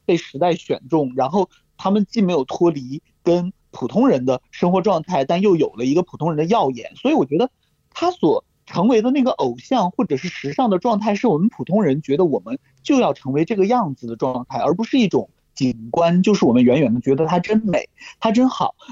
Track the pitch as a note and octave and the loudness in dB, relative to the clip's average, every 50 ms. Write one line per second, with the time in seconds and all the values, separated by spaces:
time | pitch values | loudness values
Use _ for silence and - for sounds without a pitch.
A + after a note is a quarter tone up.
0 | _ - F3 E3+ - - - C3+ E3+ F3+ D#3+ - - - C#3 - C3+ B2+ E3 D#3+ | _ -2 -2 -2 -2 -8 -6 -2 -2 0 -2 -2 -4 -6 -8 -8 -4 -2 -2 0
1 | C#3+ B2+ B2+ C3 B2+ C3+ E3 G3+ F3+ - _ _ _ _ _ - - F#3+ G3+ G#3+ | 0 -2 -2 -4 -4 -2 0 -2 -2 -2 _ _ _ _ _ -6 -2 0 0 0
2 | G3 - - A3+ G3+ F3 F3+ D3 C3 - - - F3 E3+ D#3 C#3+ B2+ B2+ C#3 D#3 | 0 -2 0 0 0 2 0 0 -2 -4 -2 0 0 0 0 -2 -6 -10 -12 -12
3 | - _ _ _ _ F3 E3+ F3 F3 F#3 - _ _ _ - - B2+ A#2+ - G3 | -14 _ _ _ _ 0 0 0 0 -4 -8 _ _ _ -10 -8 -8 -4 0 2
4 | B3+ C4+ E3 C3 B2 C3 B2+ B2 - _ - - F#3 F3+ F3+ F#3 F3+ G#3 F#3 D#3+ | 2 2 2 2 2 0 -2 -2 -4 _ -6 -2 0 0 2 2 2 0 0 0
5 | D#3+ - F3+ C#3+ C3 - E3+ F3+ G3+ G#3 F3+ D#3 - - - A2 B2 C3 C#3+ F3 | -2 -2 -2 -2 0 0 0 2 2 2 2 2 2 -2 -2 -4 -2 0 0 0
6 | - - - - D3+ F3 D#3+ D3+ D#3+ E3+ A3+ A3 E3+ C3+ B2+ A#2+ G#2+ - - - | 0 -2 -6 -6 -4 -2 -2 -2 0 0 0 0 0 0 -4 -6 -10 -16 -10 -4
7 | - C4 D#4+ F#3 C#3+ C3+ C#3+ E3+ A#3+ - _ _ _ _ _ _ _ _ - - | -2 0 2 2 0 0 0 -2 -2 -2 _ _ _ _ _ _ _ _ -8 -4
8 | E4 F4+ F4+ - - D#3 A#2+ - - _ _ _ _ - - E3 F#3 A#3+ C4 G#3+ | -4 -4 -2 0 0 0 0 0 -4 _ _ _ _ -8 -4 0 2 2 2 2
9 | G#3+ B3+ C#4 D4 A#3+ B3 - - C#3 B2 A#2+ - - - C4+ A#3+ F#3 F3+ - - | 2 2 0 0 0 0 0 -2 -4 -4 -4 -8 -6 -2 0 0 0 0 -2 -4
10 | A3+ - D3 C3 - F3 - - - C#3 C#3+ - B3+ A3+ F#3 F3 - A#3+ A3 G3+ | -2 -2 -4 -4 -4 -8 -12 -10 -10 -6 -4 -2 0 0 0 0 0 0 -2 0
11 | G#3+ A3 G3+ G3 - A#3 D#3+ D3 F#3 A#3 - - C3+ - F3 A3 G3+ C#3+ C3+ D#3 | 0 -2 -2 0 0 0 2 2 0 0 -2 -4 -4 -2 0 2 2 2 0 0
12 | - - C#3 D3 F#3 D#3+ B2+ G#2+ - A2 C3 - _ _ _ _ - - C#4+ B3+ | -2 -2 0 0 2 0 0 -2 -4 -8 -12 -12 _ _ _ _ -2 0 2 2
13 | A3 D#3 C3+ - - C3+ C3+ D3 E3 - A#3 G3 F3+ G3 B3 B3 G3+ D3 C3 - | 2 0 -2 -4 -6 -4 -2 -2 -2 0 0 0 0 2 2 0 -2 -4 -6 -10
14 | B2 A#2 A#2 A2 C#3+ C3 B2+ - - - - A#2+ - C#3+ E3 F#3+ A#3 - - C4+ | -10 -12 -8 -6 -4 -4 -4 -6 -8 -8 -6 -2 -2 0 0 -2 -2 -2 0 2
15 | A3+ F3+ - C3 - - _ _ _ _ _ - C3+ B2+ A#2 A2+ A2 A#2 - E3 | 2 2 2 -2 -2 -4 _ _ _ _ _ -2 -2 -2 -2 -4 -8 -6 -2 0
16 | E3+ E3+ F3 F3+ F#3 A3 G#3 - - C3+ A2+ B2+ B2 A#2+ - E3 D3 A2+ A2+ B2 | 2 4 4 4 4 4 4 4 4 4 4 6 6 4 4 4 2 2 0 0
17 | - C3+ - - D#3+ D#3 F3+ F3 F3 - A3 A3 A3 F#3+ - - - - _ _ | 0 0 0 0 0 0 0 -2 0 0 0 0 0 0 -2 -4 -4 -8 _ _
18 | - - - _ - A3+ G#3 A#3+ C4 B3+ - - - - - _ - - | -20 -20 -8 _ -2 0 2 2 2 2 0 -2 -6 -6 -6 _ -18 -20